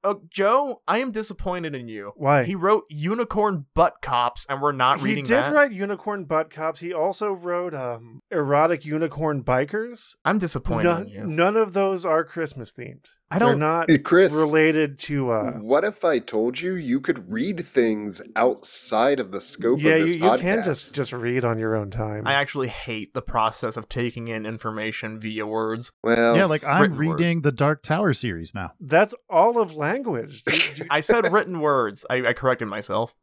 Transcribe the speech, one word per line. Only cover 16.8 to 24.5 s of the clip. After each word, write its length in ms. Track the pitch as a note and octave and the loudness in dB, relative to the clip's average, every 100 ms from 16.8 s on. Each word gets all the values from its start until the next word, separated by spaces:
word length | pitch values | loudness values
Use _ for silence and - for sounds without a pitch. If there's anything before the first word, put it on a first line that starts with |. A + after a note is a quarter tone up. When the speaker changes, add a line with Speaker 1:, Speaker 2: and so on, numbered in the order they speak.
| C#3+ C3 | -2 -2
Speaker 3:
could 320 | C#3 C3 F2+ | 0 -4 -4
read 320 | A2 D#3+ F3+ - | -4 -4 -4 -2
things 540 | C3 A#2 G#2+ G#2 F2+ - G#2+ | 2 2 2 -4 -10 -6 2
outside 840 | B2 - - - - A2 B2+ C#3 | 2 2 -8 -12 -2 2 4 2
of 140 | G2+ | -2
the 80 | F#2+ | -8
scope 400 | - - A#2 C#3 | -10 -2 0 2
Speaker 2:
Yeah, 140 | D#3 | 4
Speaker 3:
of 60 | D#3+ | 4
this 60 | E3 | 2
Speaker 2:
you, 60 | E3+ | 2
you 160 | E3 B2+ | 2 2
can 200 | F3 A3 | 2 0
Speaker 3:
podcast? 40 | F#3+ | -2
Speaker 2:
just, 260 | C3 - | -4 -6
just 180 | - B2 | -6 -6
read 300 | B2 A#2 B2 | -4 -2 0
on 140 | A#2+ A2+ | 0 -2
your 160 | A2 | -2
own 160 | A2 G2+ | -2 -4
time. 320 | A2 G#2+ G#2+ A#2 | -6 -6 -4 0
Speaker 1:
I 80 | |
actually 340 | C#3 C#3+ D3 C3 | 0 0 -4 -6
hate 460 | - - A2 G2+ | -6 -10 -10 -8
the 80 | B2+ | -10
process 540 | - A#2+ A2 - A#2 A2+ | -4 0 0 -2 -8 -8
of 100 | G#2 | -8
taking 400 | B2+ A#2+ A#2+ A#2 | -6 -6 -6 -8
in 160 | A2+ | -8
information 720 | G#2+ | -8